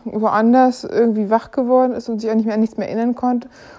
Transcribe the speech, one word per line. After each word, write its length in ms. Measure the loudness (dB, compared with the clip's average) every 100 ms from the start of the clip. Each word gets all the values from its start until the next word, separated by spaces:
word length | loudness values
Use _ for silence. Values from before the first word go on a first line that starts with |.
woanders 800 | -8 -2 0 2 4 6 4 2
irgendwie 460 | -4 0 2 0 0
wach 200 | 0 0
geworden 420 | -4 2 2 2
ist 140 | -2 -6
und 120 | -6
sich 100 | -2
auch 40 |
nicht 120 | 0 0
mehr 80 |
an 60 | 0
nichts 160 | -2 -2
mehr 120 | -6
erinnern 260 | -4 -4
konnte 340 | -2 -2 -2 -6 -20 -20